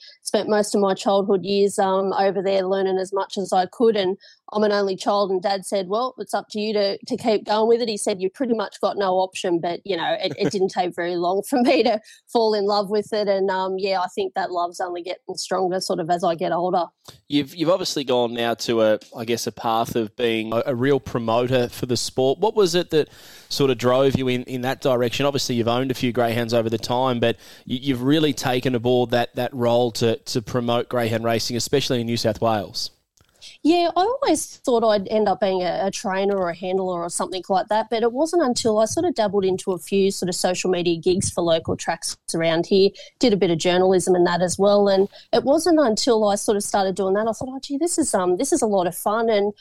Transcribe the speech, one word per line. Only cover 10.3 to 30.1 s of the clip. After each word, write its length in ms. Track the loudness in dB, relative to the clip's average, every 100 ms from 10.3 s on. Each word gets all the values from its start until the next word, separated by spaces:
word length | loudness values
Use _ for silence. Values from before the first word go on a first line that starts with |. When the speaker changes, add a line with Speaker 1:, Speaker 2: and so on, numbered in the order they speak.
| -4
Speaker 1:
it 140 | -4
didn't 160 | 0 -2
take 260 | -2 -4
very 220 | -4 -4 -2
long 260 | -2 -2
for 180 | -2 0
me 220 | 2 2
to 180 | 2 0 -6 -20 _
fall 260 | 0 2
in 100 | 2 0
love 220 | 0 0
with 240 | -2 -2
it. 140 | -2 0
And, 240 | 0 0
um, 280 | 0 -2 -4
yeah, 220 | -2 -2
I 60 | -4
think 200 | -4 -6
that 180 | -4 -4
love's 280 | -4 -4 -6
only 220 | -8 -8
getting 320 | -10 -12 -12
stronger 460 | -12 -4 -2 0 -2
sort 180 | -2 -4
of 100 | -2
as 140 | 0
I 140 | 0 -2
get 160 | -2
older. 320 | -2 0 0 -2 _ -20 -20 _
Speaker 2:
You've, 300 | -4 -2 -2
you've 140 | 0
obviously 340 | 0 0 -4
gone 280 | 0 0 0
now 220 | 0 -2
to 280 | -2 0 2
a, 160 | 4 2 -2 -10
I 80 |
guess, 240 | -4 -4 -4
a 40 |
path 440 | -6 -2 0 0 -2
of 180 | -4
being 380 | -2 -2 0 -2
a, 100 | -2 -2
a 80 |
real 260 | 0 2 0
promoter 680 | 0 -4 0 2 2 0 0
for 180 | -4 -4
the 100 | -2
sport. 420 | -2 0 0 2
What 160 | 0
was 220 | 2 2 2
it 140 | 0
that 180 | 0 0 -6 -20 -20 -10
sort 220 | 0 2
of 80 | 2
drove 380 | 2 4 4 2
you 120 | 0
in, 160 | -2
in 160 | -4 -6
that 220 | -4 -2
direction? 440 | 0 2 0 0 0
Obviously, 300 | 0 -2 0
you've 100 | 0
owned 240 | 0 -2
a 40 |
few 180 | -2 -2
greyhounds 420 | 0 0 0 0
over 160 | 0 0
the 80 | -2
time, 400 | -2 0 0 2
but 200 | 0 -2 -8 -20
you, 140 | -8 -4
you've 200 | -2 -2
really 320 | 2 2 2
taken 420 | 0 -2 0 0 0
aboard 340 | 2 2 2
that, 240 | 0 0
that 180 | -2 -4
role 380 | 0 2 4 2
to, 240 | 2 0